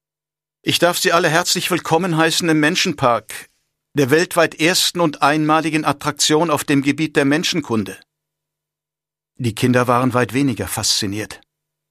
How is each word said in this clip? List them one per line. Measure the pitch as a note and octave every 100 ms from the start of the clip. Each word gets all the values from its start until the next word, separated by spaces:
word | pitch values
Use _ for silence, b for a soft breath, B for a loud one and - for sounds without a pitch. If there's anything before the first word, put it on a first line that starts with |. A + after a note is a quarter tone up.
| _ _ _ _ _ _
"Ich | - -
darf | E3+ E3+
Sie | F#3+
alle | E3+ F3
herzlich | D#3+ F3 F#3 -
willkommen | F3 - D#3+ F#3 D#3+
heißen | D#3+ D#3+ E3+
im | D#3
Menschenpark, | D3 F3+ G3 D3 C3 A#2 - - - _ _ _ _
der | C#3 C3
weltweit | D#3 F3 - D#3+ -
ersten | D#3+ F#3 - F3
und | E3+ -
einmaligen | C#3+ D#3 D3+ D#3 D#3+ D#3
Attraktion | D3+ C#3 D3 C#3+ - D3+ E3
auf | D3
dem | - C#3+
Gebiet | C3+ C#3 D#3 D3+
der | C#3
Menschenkunde." | D3+ F#3 F3 - A2+ G2 - _ _ _ _ _ _ _ _ _ _ _ _ _ -
Die | A#2+ A2
Kinder | B2 B2 B2
waren | A#2+ B2+
weit | B2 A#2
weniger | A#2+ C#3 G#2+ F#2
fasziniert. | - G2+ - G#2+ G2+ G#2 - _ _ _ _ _